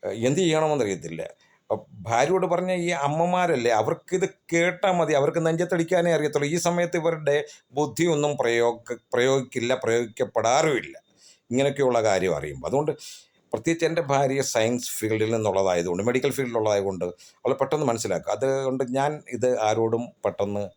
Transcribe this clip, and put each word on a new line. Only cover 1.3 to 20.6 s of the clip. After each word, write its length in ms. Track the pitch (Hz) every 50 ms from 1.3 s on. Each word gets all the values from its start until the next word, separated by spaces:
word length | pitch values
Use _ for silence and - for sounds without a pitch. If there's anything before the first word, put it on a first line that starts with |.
| - _ _ _ _ _ _ _
അപ്പൊ 60 | 110 101 - _ - 110 90
ഭാര്യയോട് 440 | 104 117 117 135 151 185 190 185
പറഞ്ഞ 260 | 180 175 170 180 185 185 180 170
ഈ 60 | 170 175 147
അമ്മമാരല്ലേ, 720 | 143 143 147 160 170 175 180 180 180 170 160 127 117 120 117
അവർക്കിത് 540 | 107 113 139 156 - _ - 175 185 180 180 - _ _ -
കേട്ടാ 420 | 165 170 170 180 170 175 - 196 180
മതി, 200 | 175 165 147 151
അവർക്ക് 260 | 139 139 151 - 170 160
നെഞ്ചത്തടിക്കാനേ 680 | 160 160 165 175 170 190 170 165 165 185 175 170 175 165
അറിയത്തുള്ളൂ. 360 | 151 151 147 - 147 143 143
ഈ 100 | 160 175
സമയത്ത് 380 | - 175 175 175 175 170 -
ഇവരുടെ 400 | 175 156 170 165 156 151 143 143 151 147 - - - _ _ -
ബുദ്ധിയൊന്നും 600 | 143 151 143 107 - 165 175 160 147 147 147 143
പ്രയോഗ-, 640 | 123 - 120 117 117 117 120 117 113 - - 120 113 _ _
പ്രയോഗിക്കില്ല, 640 | - 123 120 131 135 135 127 123 - 123 113 120 131
പ്രയോഗിക്കപ്പെടാറുമില്ല 1200 | 127 - 113 113 120 120 117 107 - 131 98 - 117 107 113 123 143 160 160 143 110 87 71 - - _ _ _ _ _ - - _ _ _
ഇങ്ങനെയൊക്കെയുള്ള 480 | 117 127 139 143 143 139 139 127 123 117 107
കാര്യം 340 | 110 98 95 87 92 82
അറിയുമ്പോൾ. 320 | 73 69 76 71 67 69 78
അതുകൊണ്ട് 240 | 107 139 151 156 147 - - - - - - _ _ _ _ _ -
പ്രത്യേകിച്ച് 340 | 110 113 165 165 165 165
എൻ്റെ 160 | 156 165 170 165
ഭാര്യ 380 | 139 139 139 139 131 131 135 127
സയൻസ് 460 | - - 120 110 113 123 123 123 -
ഫീൽഡിൽ 400 | - - 107 107 110 107 110 110 113
നിന്നുള്ളതായതുകൊണ്ട്, 720 | 113 107 104 92 95 98 95 90 87 85 90 87 90 101
മെഡിക്കൽ 280 | 117 123 131 127 143 127
ഫീൽഡിലുള്ളതായതുകൊണ്ട് 680 | - 135 123 117 117 107 107 104 101 98 98 95 87 87 90 87 _ - - _
അവൾ 160 | _ _ 123 135 151
പെട്ടെന്ന് 260 | 135 131 - 151 151
മനസ്സിലാക്കും. 460 | 131 117 113 - 107 92 85 87 - 104
അതുകൊണ്ട് 520 | 107 123 135 135 135 135 131 131 131 135 120
ഞാൻ 220 | 123 135 139 147 151 147 - -
ഇത് 220 | 123 113 107 127 123 104
ആരോടും 440 | 110 107 110 110 113 113 110 117 120 120 - _ -
പെട്ടെന്ന് 420 | 104 87 - 101 101 101 104